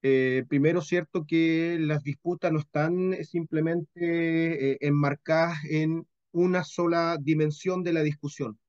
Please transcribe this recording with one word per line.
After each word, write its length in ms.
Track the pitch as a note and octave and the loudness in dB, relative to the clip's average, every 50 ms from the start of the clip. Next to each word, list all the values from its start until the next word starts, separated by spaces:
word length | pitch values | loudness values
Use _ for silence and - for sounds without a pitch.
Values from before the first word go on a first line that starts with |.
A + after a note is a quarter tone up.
| - | 4
eh, 420 | C3+ C3+ C3 C3 C3 B2+ C3 C3 - | 4 4 4 4 2 0 0 -2 0
primero, 320 | D3+ C#3+ C#3 D#3 E3 F3+ | 0 2 4 4 2 2
cierto 440 | E3 - - F3 E3+ - _ F#3 D#3 D3+ | -2 0 -2 -2 -2 -2 _ -6 -4 0
que 500 | E3 E3 E3 E3 E3 D#3+ E3 E3+ E3+ E3 | 0 2 2 2 2 0 0 -2 -2 -2
las 240 | D#3+ D3+ D3+ D3 - | 0 0 -2 -2 -4
disputas 480 | C#3+ C#3+ _ _ E3+ F3+ F3 - F3 D#3+ | -6 -8 _ _ -6 -4 -2 -2 0 0
no 60 | D#3 | 0
están 560 | D3+ _ _ D3+ D3+ D#3+ F3 F3+ F#3 F#3 F#3 F3 - | -2 _ _ 0 0 2 0 0 0 -2 -2 -4 -6
simplemente, 1500 | - - F3 E3 D#3+ - D#3 D#3+ D#3+ E3 F3 E3 - _ F3 F3 E3+ E3+ E3+ E3 E3 E3 E3 E3 E3 E3 - C3+ C3+ C3+ | -6 -4 -6 -4 -2 -2 0 0 0 0 -2 -4 -6 _ -6 -2 -2 0 0 0 0 2 2 0 0 0 0 0 -2 -2
eh, 40 | - | 0
enmarcadas 800 | - D3 C#3+ D3 C#3+ C#3+ C#3+ - _ - D#3+ D#3+ E3 E3+ E3+ D3+ D3 D3+ | 0 0 2 2 2 0 0 -2 _ 0 2 2 2 0 -2 -6 -6 -4
en 380 | D#3 D#3 D#3 D#3 D#3+ E3 E3 _ _ _ _ _ | -2 0 0 0 -2 -4 -6 _ _ _ _ _
una 320 | _ E3+ F3 F3+ F3+ F3+ D3 | _ 2 2 4 2 0 -2
sola 540 | - - - F3 E3+ E3+ E3+ E3 E3 E3+ D#3+ | -4 -4 -2 0 2 2 2 2 0 -2 -2
dimensión 640 | C#3 C#3 D#3+ D#3 D#3 D3+ D3 - - F#3 F#3 F#3 F3+ | 0 0 2 2 2 0 -2 -4 -4 -4 -2 -2 -2
de 100 | F3+ E3 | -2 0
la 100 | D#3+ D#3 | 0 0
discusión. 560 | D3+ D3 D3 - D3 - - C#3 A2+ G#2 _ _ | 0 -2 -4 -8 -10 -8 -6 -8 -8 -8 _ _